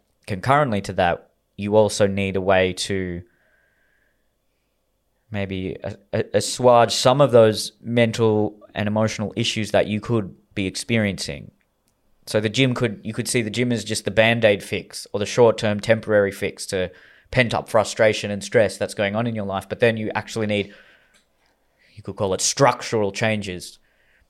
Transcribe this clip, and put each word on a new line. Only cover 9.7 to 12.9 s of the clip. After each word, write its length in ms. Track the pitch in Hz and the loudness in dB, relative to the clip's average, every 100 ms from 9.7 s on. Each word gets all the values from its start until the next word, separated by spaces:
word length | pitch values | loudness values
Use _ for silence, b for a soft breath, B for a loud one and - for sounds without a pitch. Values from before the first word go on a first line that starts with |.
that 160 | 101 90 | 2 2
you 120 | 104 | -2
could 360 | - 117 95 - _ | -2 -2 -2 -10 _
be 120 | - 92 | -6 -4
experiencing. 840 | - - 113 104 90 - 69 50 _ _ _ _ _ _ _ - | -6 -2 0 0 -2 -8 -10 -14 _ _ _ _ _ _ _ -4
So 140 | 107 | -2
the 100 | 107 | 0
gym 240 | 110 131 | 2 0
could, 280 | 120 120 | 0 -4